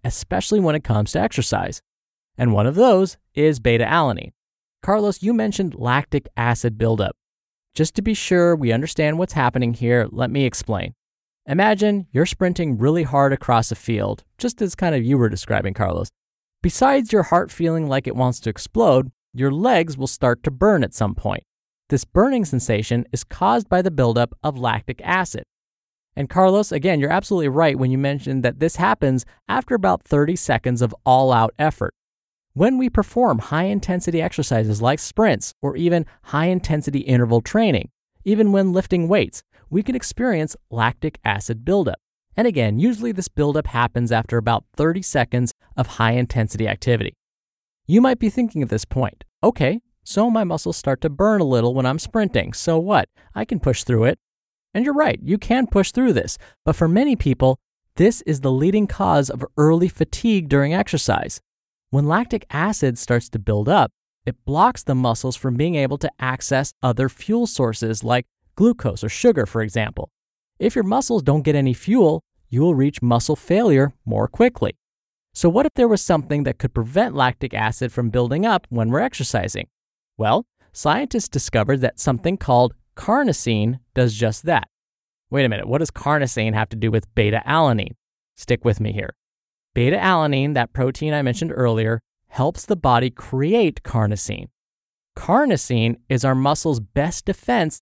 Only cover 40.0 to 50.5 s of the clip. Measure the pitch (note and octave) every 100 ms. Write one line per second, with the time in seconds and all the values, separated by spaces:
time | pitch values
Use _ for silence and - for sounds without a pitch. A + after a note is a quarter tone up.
40 | - - B3 F3 D#3 - _ A#2 A2+ -
41 | D#3 - A2 G2+ - A2+ C3 G3+ C3+ -
42 | _ _ _ - A#3+ D#3 A2 G#2+ G#3+ G#3+
43 | A#3 F#3+ F3+ - D3 D3 - A#2 A#2+ A#2+
44 | A#2+ A2+ A2+ A#2 A2 G#2+ - - D#3 F3
45 | F3+ C#3+ A#2 B2 B2 - _ - A#2+ -
46 | A2+ B2 B2 B2 G#2+ G#2 G#2+ G2+ - A#2
47 | - - _ _ _ _ _ _ - G3
48 | C4 B3 A3 B3 A#3 D#3+ B2+ A2 - C3
49 | B2 - - _ B2+ - C3+ A3 - _
50 | - - A#3 A3+ F#3